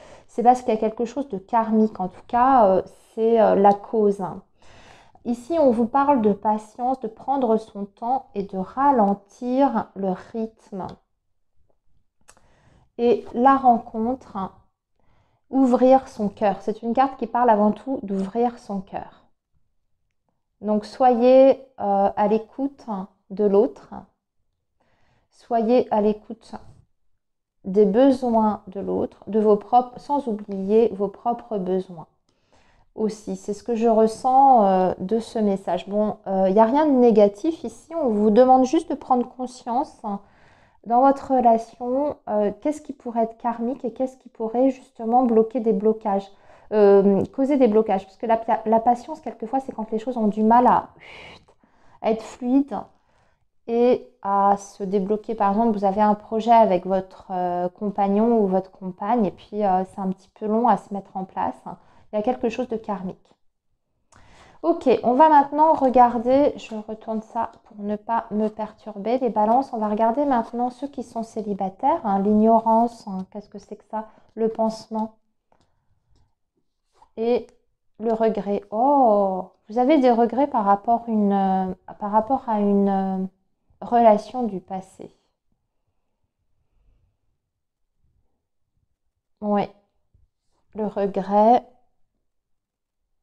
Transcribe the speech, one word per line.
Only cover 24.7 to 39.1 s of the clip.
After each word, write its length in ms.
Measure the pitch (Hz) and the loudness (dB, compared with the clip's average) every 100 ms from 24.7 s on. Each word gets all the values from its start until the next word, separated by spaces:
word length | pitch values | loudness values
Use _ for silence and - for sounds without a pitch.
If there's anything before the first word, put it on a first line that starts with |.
| _ _ _ _ _ _ | _ _ _ _ _ _
Soyez 640 | _ - 233 226 247 - | _ -4 -2 2 2 2
à 60 | 214 | 0
l'écoute 540 | 214 214 - 226 - - - - _ _ _ _ _ _ _ _ 190 | 0 -2 -8 -20 -18 -20 -20 -20 _ _ _ _ _ _ _ _ -4
des 200 | 190 202 | 2 4
besoins 760 | 208 269 262 247 226 214 202 - | 4 4 4 0 0 0 -2 -10
de 120 | 196 | -12
l'autre, 460 | 185 185 196 _ - | -6 -6 -6 _ -6
de 140 | 214 | 0
vos 160 | 214 208 | 2 2
propres, 420 | - 247 247 - | 4 0 0 -8
sans 260 | - 285 - | -6 -4 -4
oublier 580 | 208 202 196 190 220 240 | -8 -8 -10 0 2 2
vos 160 | 190 196 | -2 -8
propres 480 | - 240 240 - 214 | -6 -6 -6 -6 -8
besoins 500 | 180 190 185 170 151 _ _ _ _ _ _ _ _ - | -4 -4 -6 -16 -20 _ _ _ _ _ _ _ _ -6
aussi. 400 | 214 214 - 190 | -6 -6 -12 -12
C'est 180 | - | -10
ce 80 | 208 | -12
que 140 | - 226 | -6 -2
je 120 | 233 | 2
ressens, 800 | 220 220 220 254 262 269 247 196 | 2 2 0 0 4 6 6 6
euh, 280 | 190 185 - | 2 0 -2
de 220 | 185 226 | -4 -4
ce 180 | 220 233 | -4 -2
message. 500 | 208 196 196 175 185 | -2 -2 -4 -6 -4
Bon, 300 | 208 214 - - | -4 -4 -4 -6
euh, 240 | 190 190 | -2 2
il 60 | 196 | 4
n'y 40 | |
a 60 | 226 | 4
rien 220 | 277 311 | 4 2
de 40 | |
négatif 680 | 262 240 214 202 202 320 320 | 4 4 6 4 2 -6 -6
ici. 300 | 233 - - | -10 -16 -12
On 160 | 330 269 | -6 -4
vous 220 | 208 214 | 0 2
demande 340 | 214 254 262 254 | 4 6 6 4
juste 240 | 320 320 | 0 -4
de 60 | 294 | -10
prendre 340 | - | -2